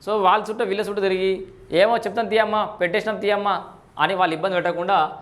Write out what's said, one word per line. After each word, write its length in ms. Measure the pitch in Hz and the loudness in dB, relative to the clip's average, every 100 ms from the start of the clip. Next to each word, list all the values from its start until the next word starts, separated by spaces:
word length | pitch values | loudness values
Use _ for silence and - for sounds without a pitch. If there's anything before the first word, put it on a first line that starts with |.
| - | -4
So 40 | |
వాళ్ళ 320 | 214 185 208 214 | 2 4 4 0
చుట్టూ 140 | 214 | -4
వీళ్ళ 180 | 220 196 | -2 -2
చుట్టూ 200 | 196 202 | -4 -2
తిరిగి 440 | 196 190 190 185 - - - | -2 0 0 -2 -8 -18 -2
"ఏమో 240 | 160 208 233 | 2 4 2
చెప్తాం 300 | 214 208 220 | -2 -4 0
తీయమ్మా, 380 | 214 214 214 | 2 2 0
పెట్టేసినాం 520 | 196 - 180 202 214 196 | -2 -2 -2 0 -2 -4
తీయమ్మా" 480 | 202 208 208 185 - - - - | -2 0 0 -2 -6 -20 -20 -2
అని 160 | 151 | 0
వాళ్ళు 200 | 185 180 | 2 0
ఇబ్బంది 200 | 160 185 | 0 -2
పెట్టకుండా 580 | 180 170 175 175 190 156 - | 0 -2 -2 0 2 2 -4